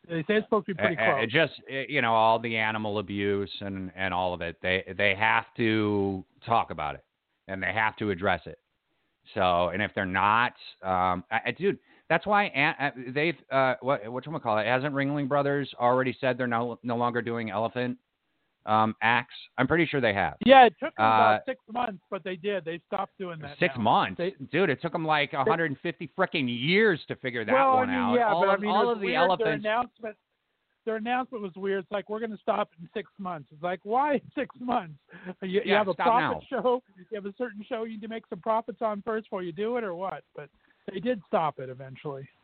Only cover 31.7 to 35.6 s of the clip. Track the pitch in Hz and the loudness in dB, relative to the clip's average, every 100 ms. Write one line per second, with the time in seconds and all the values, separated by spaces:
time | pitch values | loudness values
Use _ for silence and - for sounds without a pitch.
31.7 | 196 170 208 196 214 226 202 - 202 208 | -4 -4 -8 -6 -6 -6 -8 -2 -2 -2
32.7 | 165 170 156 151 _ 185 165 147 151 175 | _ -12 -10 -12 _ -8 -8 -12 -8 -6
33.7 | 185 202 247 294 269 - - 247 - 247 | -6 -2 0 2 0 -2 -8 -8 -8 -4
34.7 | 240 170 143 _ 175 185 - 190 190 | -2 -4 -16 _ -18 -14 -10 -2 -2